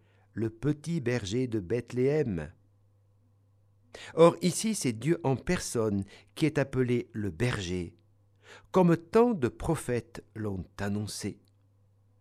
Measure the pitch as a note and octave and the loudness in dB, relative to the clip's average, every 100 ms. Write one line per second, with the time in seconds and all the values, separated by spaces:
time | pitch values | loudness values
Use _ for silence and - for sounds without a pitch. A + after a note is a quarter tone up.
0 | _ _ _ G2+ A2+ - D3 D3 D#3+ E3+ | _ _ _ -6 -6 -2 -4 -4 -4 -4
1 | A#2+ B2 F#2+ A#2+ B2+ G#2+ F2 A#2+ - B2 | -2 -2 -2 -2 -2 -4 -2 -4 -2 0
2 | C3+ D#3 B2 E2 D2 - _ _ _ _ | 2 2 0 -4 -6 -14 _ _ _ _
3 | _ _ _ _ _ _ _ _ _ - | _ _ _ _ _ _ _ _ _ -20
4 | - D#3+ E3+ - F3 - A3 G#3 C3+ A2 | -2 8 8 8 0 0 -2 -2 -2 -2
5 | C#3 E3+ C3+ B2+ - F3 - A#2+ A2 G2+ | 0 0 0 -2 -2 -4 -2 0 2 0
6 | F#2+ - - - D3+ C#3+ C#3 C3 B2 A#2+ | -2 -10 -18 -2 0 0 0 0 0 0
7 | - A2 G2+ D#2+ A#2+ A2+ F2 F2+ E2+ - | -2 -6 -6 -2 -2 -2 -4 -4 -6 -12
8 | _ _ _ _ - - - F#3+ F3 E3 | _ _ _ _ -20 -20 -2 4 4 4
9 | - A3 A#3+ F#3+ A#2 - - D#3 - A#2+ | 2 4 4 2 -2 -2 -4 -4 -2 -4
10 | - - - A2 G#2+ F#2+ D#2+ - G2+ G#2 | -6 -14 -14 -8 -6 -6 -10 -8 -4 -4
11 | G#2 - G#2 - _ _ _ _ _ _ | -6 -8 -8 -10 _ _ _ _ _ _
12 | _ _ | _ _